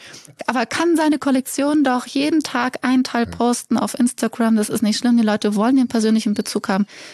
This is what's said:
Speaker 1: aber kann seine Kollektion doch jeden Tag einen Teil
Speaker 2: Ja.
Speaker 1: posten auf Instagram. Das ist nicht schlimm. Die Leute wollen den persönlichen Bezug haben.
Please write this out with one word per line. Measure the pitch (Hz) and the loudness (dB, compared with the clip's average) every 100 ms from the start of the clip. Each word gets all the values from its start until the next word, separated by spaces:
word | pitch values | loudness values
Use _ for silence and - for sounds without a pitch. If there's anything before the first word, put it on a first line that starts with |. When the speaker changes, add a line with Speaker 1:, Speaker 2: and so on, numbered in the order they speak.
| - - - - - | -8 -20 -20 -10 -4
Speaker 1:
aber | 247 233 | -4 -2
kann | - 339 330 | 0 2 2
seine | 311 294 | 2 0
Kollektion | 285 262 - - 285 302 269 | 0 0 0 -2 0 2 2
doch | 247 - | 0 -2
jeden | 269 294 320 | -2 0 0
Tag | - 254 247 - | 0 -2 -4 -4
einen | 254 262 262 | 0 0 0
Teil | 233 233 | -2 -2
Speaker 2:
Ja. | - | -2
Speaker 1:
posten | 240 240 - 226 | -2 -2 -2 -2
auf | 208 - | -2 0
Instagram. | 247 - 226 - 226 220 | -2 0 -4 0 2 2
Das | 214 | 0
ist | 226 | -2
nicht | 214 226 | -2 0
schlimm. | 240 233 | 2 2
Die | |
Leute | 214 214 208 208 | 2 0 0 0
wollen | 226 269 | 2 4
den | 240 | 2
persönlichen | 226 220 220 214 | 2 2 2 0
Bezug | 208 - 208 - | -2 -4 -4 -2
haben. | 196 202 - - | 0 -2 -8 -20